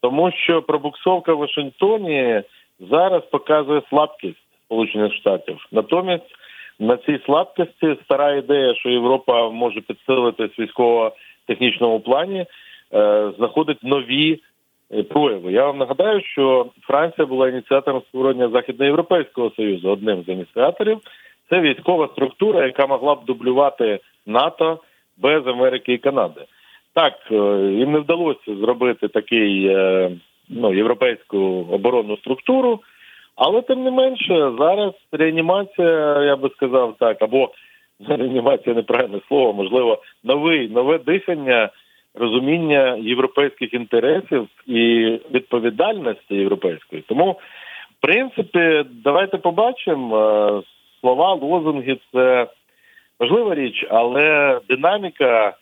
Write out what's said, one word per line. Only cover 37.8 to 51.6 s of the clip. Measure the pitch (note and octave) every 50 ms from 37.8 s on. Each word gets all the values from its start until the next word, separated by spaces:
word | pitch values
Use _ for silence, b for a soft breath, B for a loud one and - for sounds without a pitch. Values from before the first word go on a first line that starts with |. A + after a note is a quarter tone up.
| b b b _ G2+ A2
реанімація | D3 B2 B2 C3 B2 C3 A#2 C3+ C#3 B2 - B2+ A#2+
неправильне | A#2 A2 - A2 A#2+ B2+ A2 G2 G2+ - _
слово, | C#3 C#3+ C3 A#2 G2+
можливо, | G2+ G2 F#2+ A2 B2+ B2 A#2 A2 - B B B B _
новий, | A2+ C3 D3 D3 E3 E3 D3+ B2+ A2
нове | G#2+ A#2+ B2 C3+ D#3+ D#3+
дихання, | - - E3 F#3+ - - F3 D#3 C#3+ C3 B2 A#2 A2 G2+ b b b b b b b b _
розуміння | - A#2+ A#2 A2 B2+ B2+ C3+ D#3 E3+ E3 D#3 D3 C#3 C3+ B2+ B2+
європейських | A2 A2+ A2 B2 A#2+ C3 B2+ - - C#3+ C#3 - _ C3 G#2+ -
інтересів | B2 A#2+ G#2 - A#2 A#2 C3 D#3 F#3 F#3+ - E3+ C3+ A2 - _ _ _
і | - B2 A2+ A#2 A#2 A#2 A#2 A2+ A2 A2+ A2+ - -
відповідальності | - C3 C3 _ - B2 A2+ A#2+ G#2+ A2 E3 G#3 A3+ G3+ D#3 B2 G#2 - _ _ G2+
європейської. | G2+ G2 G2 G2+ G2 - F#2 E2 D#2 - _ - D#2+ D#2+ -
Тому, | A2+ B2+ - - F3+ B B B B B B B B B B B B _
в |
принципі, | - - F3+ A#3 C4 C4 - - - E3+ - F3 E3+ E3 D#3+ D3+ D3 C3
давайте | B2 A#2+ A2 C#3 C#3+ E3+ G3 F#3+ G3 F#3
побачимо, | - F3+ E3+ F3 A3 A#3+ C4 - - - E3 C#3 C3 A#2 A2 G#2+
е, | G#2+ G#2+ G#2+ G#2+ G#2 G#2 G#2 G2+ F#2+ _ _ _ _ _ _ _
слова, | - B2+ B2+ C3 D#3+ F#3+ G3
лозунги — | D#3+ C3+ C#3+ F3 F3+